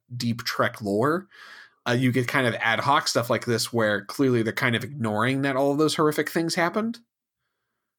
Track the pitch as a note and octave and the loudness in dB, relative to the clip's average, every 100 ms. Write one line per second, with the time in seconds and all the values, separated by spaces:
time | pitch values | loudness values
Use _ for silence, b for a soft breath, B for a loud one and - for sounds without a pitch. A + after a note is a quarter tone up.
0 | - A#2+ A#2+ A#2 - - A2 - G#2 G2+ | -14 -6 -4 -4 -4 -2 -2 -2 -2 2
1 | C3+ E3+ G3 B B B B B - B2 | 2 0 -4 B B B B B -2 2
2 | C3 B2 B2 D3 B2+ G#2+ A2 A2 A#2+ D3 | 2 2 0 0 0 0 0 0 2 0
3 | - C3+ A#2 A2+ - A2+ - A#2 G#2+ G#2 | 2 -2 0 0 0 -2 0 0 2 0
4 | - - C3+ A#2+ A2 G2+ C3 A2+ - D3 | -2 0 2 2 0 0 0 0 -4 -6
5 | A2+ G#2 A#2+ C3+ C#3 C3 C#3+ C#3+ D#3 - | -2 0 0 0 0 0 2 2 2 2
6 | D3+ D3+ D3+ F3 E3 E3+ E3+ G#3+ A3+ A#3 | 2 2 -2 -2 -2 0 0 0 -4 -6
7 | _ _ _ _ _ _ _ _ _ | _ _ _ _ _ _ _ _ _